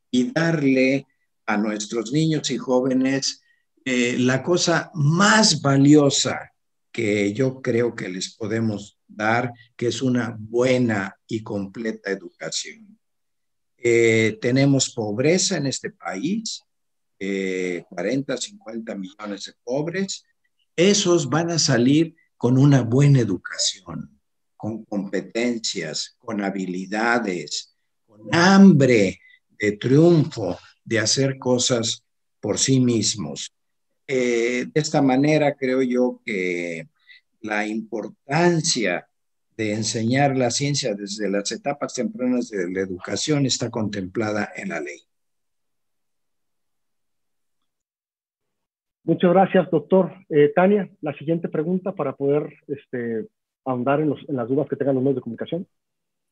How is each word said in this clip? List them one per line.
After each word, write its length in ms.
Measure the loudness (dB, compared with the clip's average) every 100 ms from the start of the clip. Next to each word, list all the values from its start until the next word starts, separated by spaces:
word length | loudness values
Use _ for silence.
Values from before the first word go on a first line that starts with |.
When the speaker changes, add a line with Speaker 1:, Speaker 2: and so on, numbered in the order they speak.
| _
Speaker 1:
y 220 | -2 0
darle 720 | 0 0 2 2 2 2 0 -4 _ _ _ -4
a 120 | -2
nuestros 560 | -2 -4 -6 -6 -4
niños 360 | 0 0 -2 -4
y 80 | -6
jóvenes, 880 | 0 0 2 0 0 -2 -4 -8 _ _ _ _
eh, 320 | -4 -2 0 0
la 260 | 0 0
cosa 480 | 0 0 2 0 -2
más 680 | -2 0 4 4 4 4 2
valiosa 920 | 2 4 8 8 6 2 -2 -6 -10 _ _ _ _
que 400 | -4 -2 0 0
yo 280 | 0 -2 -2
creo 340 | -2 0 0 -4
que 120 | -8
les 260 | -8 -10
podemos 640 | -10 -6 -2 -2 -4 -10 _ _
dar, 440 | -6 -2 -2 -4 -10 _ -6
que 120 | -4
es 140 | -2
una 340 | -2 -2 -4 -8
buena 800 | -4 0 2 2 2 0 -4 -10 -10
y 160 | -8
completa 680 | -6 -8 -8 -8 -8 -6 -6
educación. 840 | -8 -10 -14 -10 -10 -10 -16 -20 -20 _ _ _ _ _ _ _ _
Eh, 600 | 2 4 6 4 2 0
tenemos 520 | 0 2 4 2 0
pobreza 640 | -6 -6 0 2 2 0 -2
en 100 | -4
este 240 | -6 -10
país, 720 | -12 -10 -6 -4 -4 -6 -12 _ _ _ _ _ -12
eh, 640 | -6 -4 -4 -4 -4 -6 -10
cuarenta, 480 | -8 -4 -4 -4 -8
cincuenta 600 | -8 -14 -14 -12 -10 -10
millones 500 | -12 -12 -12 -12 -14
de 80 | -16
pobres. 640 | -8 -6 -4 -6 -8 -10 _ _ _ _ _ 2
Esos 540 | 4 4 2 2 2
van 220 | -2 0
a 80 | 0
salir 560 | 2 2 4 4 2 -4 _ _
con 220 | 2 6
una 240 | 6 6
buena 380 | 4 4 6 6
educación, 1000 | 4 -2 -6 -6 -6 -6 -12 -14 -14 _ _ _ _ -12
con 260 | -10 -10
competencias, 1300 | -8 -8 -4 -6 -6 -4 -2 -4 -6 -8 -8 -8 -10 _
con 260 | -10 -6
habilidades, 1300 | -4 -4 -6 -6 -6 -2 0 0 -2 -6 -8 -10 -12 _ _ _ _
con 160 | _ -2
hambre 840 | 4 6 10 10 10 6 4 2 -2 _ _ _ -4
de 140 | -2
triunfo, 840 | 0 2 6 6 6 2 -2 -6 -8 -14 _
de 160 | -4 -2
hacer 380 | 0 0 -2 -2
cosas 640 | 0 0 0 0 -2 -6 _ _ _ _
por 160 | -4 -2
sí 220 | 2 2
mismos. 720 | 4 2 -2 -4 -8 -10 -14 _ _ _ _ _ -4
Eh, 580 | -2 0 0 0 -2 -2
de 80 | -2
esta 200 | 0 2
manera 520 | 2 4 4 2 2 -2
creo 260 | -2 0
yo 400 | 0 2 0 -2 -6
que 640 | -4 -2 -4 -6 -10 -14 _ _ -20 _ _
la 260 | -8 -6 -4
importancia 1400 | -6 -8 -10 -10 -12 -4 2 2 2 0 -2 -2 -2 -8 _ _ _ _ -6
de 180 | -4
enseñar 640 | -4 -4 -4 0 2 2 2
la 140 | -2
ciencia 420 | -2 -2 -2 -4
desde 360 | -6 -8 -6 -4
las 220 | -4 -4
etapas 440 | -8 -8 -6 -8 -6
tempranas 540 | -6 -4 -2 -2 -4
de 220 | -6 -4
la 100 | -4
educación 640 | -6 -8 -8 -6 -2 0 0
está 240 | -2 -4
contemplada 800 | -4 -4 -6 -6 -4 -4 -4 -6 -8
en 140 | -10
la 100 | -8
ley. 200 | -10 -14 _ _ _ _ _ _ _ _ _ _ _ _ _ _ _ _ _ _ _ _ _ _ _ _ _ _ _ _ _ _ _ _ _ _ _ _ _ _ _ _
Speaker 2:
Muchas 280 | -2 2 4
gracias, 400 | 4 4 2 2
doctor. 420 | -2 2 2 2 -4 -2
Eh, 220 | 4 4 4
Tania, 340 | 4 2 -2 _
la 160 | -10 -6
siguiente 320 | -4 -4 -4
pregunta 440 | -4 -2 -2 -4
para 200 | -6 -6
poder, 400 | -4 0 0 -2 -10 -12
este, 600 | -12 -10 -8 -4 -6 -8 _ _ _ -6
ahondar 340 | -2 0 0
en 80 | 0
los, 100 | -4 -6
en 60 | -6
las 120 | -2
dudas 200 | -2 -2
que 60 | -2
tengan 200 | -2 0
los 80 |
medios 120 | 0 -2
de 60 |
comunicación. 460 | -4 -10 -8 -8 -10 _ _ _ _ _ _